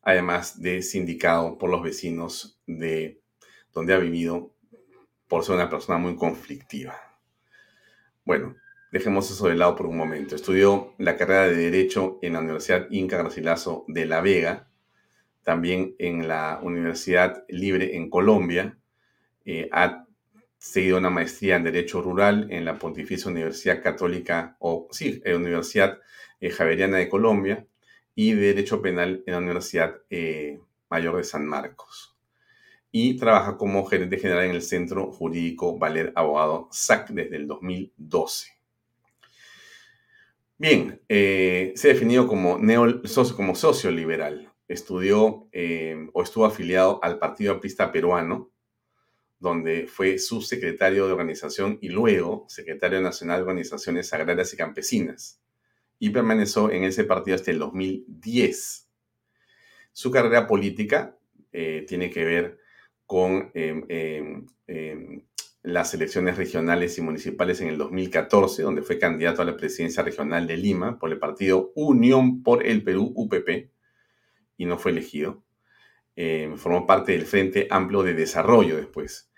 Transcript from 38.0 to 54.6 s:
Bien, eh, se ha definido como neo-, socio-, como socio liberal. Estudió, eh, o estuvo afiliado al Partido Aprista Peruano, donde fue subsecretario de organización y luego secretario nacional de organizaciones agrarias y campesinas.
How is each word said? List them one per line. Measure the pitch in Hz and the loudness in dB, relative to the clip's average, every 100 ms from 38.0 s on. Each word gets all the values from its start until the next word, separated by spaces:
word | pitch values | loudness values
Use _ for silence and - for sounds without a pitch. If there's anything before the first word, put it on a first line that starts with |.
| 76 85 - - - _ _ _ _ _ _ _ _ _ - - - - _ _ _ _ _ _ _ _ | -4 -4 -2 -8 -12 _ _ _ _ _ _ _ _ _ -20 -20 -20 -20 _ _ _ _ _ _ _ _
Bien, | 156 151 - - _ | 4 4 4 -8 _
eh, | 104 98 98 92 90 92 - | 4 4 4 4 2 -2 4
se | 147 | 6
ha | |
definido | 131 113 123 123 | 6 6 4 4
como | 101 90 87 | 2 2 4
neo-, | 107 117 117 - | 4 6 6 2
socio-, | - - 123 - | -2 2 2 2
como | 95 | -2
socio | 92 160 - 98 | 2 2 2 0
liberal. | 82 80 80 76 76 - _ _ | -2 -2 -4 -4 -8 -16 _ _
Estudió, | 87 - 92 95 104 107 107 - | -12 -6 -2 4 6 6 2 -12
eh, | 90 85 82 80 80 78 | -6 -4 -4 -4 -8 -6
o | 87 | -4
estuvo | 87 113 | -2 2
afiliado | 110 107 85 92 95 - | 2 2 0 4 4 4
al | 85 85 | -2 -2
Partido | 78 - 101 | -6 -2 -2
Aprista | 92 - - 92 | -2 -6 -4 -2
Peruano, | 82 85 87 82 85 - _ _ _ _ _ _ _ _ _ | 0 2 0 0 -6 -8 _ _ _ _ _ _ _ _ _
donde | 92 85 82 80 - | -4 -2 -2 -4 -4
fue | - 95 95 | 0 0 0
subsecretario | - 113 - - 87 82 95 95 95 | -4 -6 -6 -4 -4 2 2 4 2
de | |
organización | 90 82 78 76 - 101 104 | 0 -2 -6 -8 -4 -4 -4
y | 92 | -6
luego | 90 117 95 85 85 - | 2 4 4 0 -6 -10
secretario | - 82 80 90 95 | -16 -12 -4 0 0
nacional | 92 90 85 90 | 0 -4 -4 -2
de | |
organizaciones | 92 90 78 73 - 87 87 | -2 -4 -6 -8 -4 -4 -4
agrarias | 78 80 87 - | -4 0 0 -2
y | |
campesinas. | - | -4